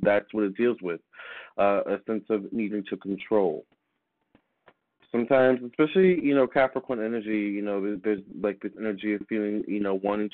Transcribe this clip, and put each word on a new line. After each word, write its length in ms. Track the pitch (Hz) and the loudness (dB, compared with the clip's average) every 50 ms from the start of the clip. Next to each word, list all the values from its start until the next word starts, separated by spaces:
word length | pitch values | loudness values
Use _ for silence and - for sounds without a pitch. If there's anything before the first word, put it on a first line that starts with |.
that's 320 | 95 104 101 104 - - - | 2 2 4 4 2 -2 -2
what 100 | 110 104 | -2 -2
it 140 | 98 98 | -2 0
deals 200 | - 117 120 110 - | 0 0 0 0 0
with, 200 | 92 87 82 82 _ _ - - - - - - - - _ 95 | -4 -6 -6 -8 _ _ -20 -20 -18 -16 -16 -18 -18 -8 _ 2
uh, 220 | 98 101 101 98 - | 2 4 4 2 0
a 140 | - 101 98 - | -2 -4 -4 -2
sense 180 | - 110 104 - - | -4 -4 -4 -2 -2
of 200 | 110 101 98 - | -2 -2 -2 -4
needing 320 | - 117 107 98 107 104 98 - | -4 -4 -4 -2 -4 -6 -6 -6
to 80 | - | -8
control. 680 | - - 98 98 95 - - 113 104 95 85 76 - - _ _ _ _ _ _ _ _ _ _ _ _ _ _ _ _ _ _ _ _ _ _ _ _ _ _ _ _ _ | -8 -6 -6 -6 -6 -2 0 2 2 2 2 0 -4 -8 _ _ _ _ _ _ _ _ _ _ _ _ _ _ _ _ _ _ _ _ _ _ _ _ _ _ _ _ _
Sometimes, 480 | - 120 117 - 139 131 127 127 127 123 123 | -2 -2 2 4 4 6 6 4 4 2 -2
especially, 560 | 123 - - 156 151 - 190 190 185 180 160 135 | -4 0 0 0 2 4 4 6 6 4 4 2
you 100 | 143 139 | 2 4
know, 140 | 139 127 | 4 4
Capricorn 520 | 123 - 143 131 131 - 131 - - 127 110 | 2 2 2 2 2 0 -4 -4 -4 -4 -2
energy, 380 | 110 110 117 113 104 110 107 | -2 -2 -4 -4 -2 -2 -2
you 240 | 107 101 101 101 101 | 0 0 -2 -2 -4
know, 180 | 104 104 101 98 | -4 -2 -2 -2
there's, 200 | 95 104 104 90 - | -2 -2 -4 -2 -2
there's, 180 | 110 104 95 - - - - | -2 -2 -2 -4 -10 -8 -4
like, 180 | 101 104 98 - | -2 -2 -2 -4
this 100 | - 101 - 92 | -8 -10 -8 -6
energy 340 | 110 107 101 95 107 107 104 | -6 -6 -6 -4 -4 -4 -4
of 80 | 98 101 - | -4 -4 -4
feeling, 340 | 113 107 104 104 104 107 - | -4 -2 -2 -2 -2 -4 -4
you 120 | - 101 104 | -4 -4 -2
know, 140 | 101 98 98 | 0 -2 -2
wanting 340 | 95 98 101 104 107 104 101 | 0 0 -2 -2 -2 -4 -6